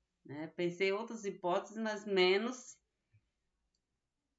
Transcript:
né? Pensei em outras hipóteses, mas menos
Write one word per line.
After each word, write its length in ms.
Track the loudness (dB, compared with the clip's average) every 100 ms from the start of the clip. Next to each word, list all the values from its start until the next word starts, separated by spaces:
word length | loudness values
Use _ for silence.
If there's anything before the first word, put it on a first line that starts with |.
| _ _
né? 240 | -12 -10 -8
Pensei 400 | -4 -2 0 0
em 60 |
outras 320 | 0 -4 -8 -8
hipóteses, 520 | -4 0 0 -2 -4
mas 280 | -4 -4 0
menos 760 | 4 6 6 2 -6 -12 -20 _ _ _ _ _ _ _ _ _ _ _ _ _ _ _